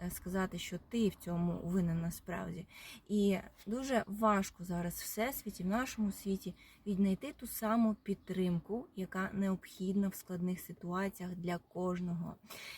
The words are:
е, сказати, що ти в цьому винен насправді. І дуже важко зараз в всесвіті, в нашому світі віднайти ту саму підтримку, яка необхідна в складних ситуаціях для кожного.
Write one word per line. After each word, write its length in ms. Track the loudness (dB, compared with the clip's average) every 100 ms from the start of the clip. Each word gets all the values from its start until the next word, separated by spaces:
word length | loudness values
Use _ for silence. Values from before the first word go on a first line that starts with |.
е, 80 | -6
сказати, 480 | -6 -2 0 0 -2
що 200 | -6 -8
ти 300 | -4 2 2
в 60 |
цьому 460 | 2 -2 0 2 0
винен 360 | 0 2 2 2
насправді. 680 | -2 -4 -6 -6 -4 -8 -10 -16 -18 -16 0
І 300 | 4 6 4 0 -12 -6
дуже 380 | -4 2 2 0
важко 580 | 2 4 4 2 -4
зараз 300 | -4 -2 -2
в 80 | -4
всесвіті, 600 | -6 -2 -2 -2 -6 -4
в 40 | 0
нашому 460 | 2 0 0 0
світі 420 | 0 -2 -2 -2 -10 -14 -10 -2
віднайти 460 | 4 4 4 -2
ту 140 | -10 -10
саму 480 | -4 2 4 4
підтримку, 960 | 4 -2 -4 -2 0 2 2 0 -4 -6 -6
яка 340 | -4 -2 -2
необхідна 760 | 0 2 0 -4 -6 0 2 2
в 60 |
складних 460 | 0 -6 -2 0 -2
ситуаціях 760 | -6 -10 -4 -2 -2 -4 -6
для 240 | -4 -2 -4
кожного. 760 | -4 -2 0 0 0 -2 -4 -8 -14 -14 -12